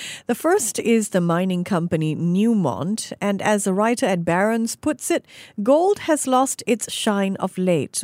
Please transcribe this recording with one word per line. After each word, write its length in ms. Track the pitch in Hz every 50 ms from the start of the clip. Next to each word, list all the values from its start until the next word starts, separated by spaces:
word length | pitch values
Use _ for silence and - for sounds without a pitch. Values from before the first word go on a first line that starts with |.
| - - - - - -
The 60 | 247
first 440 | - - 320 359 427 - 214 - -
is 320 | - 240 233 226 214 -
the 100 | - 185
mining 420 | 175 170 165 170 185 185 185 175 180
company 540 | - 214 165 165 170 - 156 156 156 151
Newmont, 960 | - 160 175 175 190 214 233 233 208 175 135 117 - 135 180 214 - - - - -
and 220 | - 202 202 190 -
as 240 | 208 214 208 202
a 80 | 208 185
writer 320 | 190 214 226 240 - -
at 180 | 196 196 175 165
Barron's 520 | 170 165 180 196 214 226 233 226 233 -
puts 340 | - - 302 302 - - -
it, 160 | 349 294 - - - - - - - - 202
"Gold 360 | 226 277 311 349 392 415 -
has 280 | - - 311 277 -
lost 360 | 262 254 254 262 262 - - -
its 240 | - 240 220 - -
shine 460 | - - - 226 208 202 196 190 196
of 220 | - - 185 - -
late, 440 | 185 185 175 151 131 - - -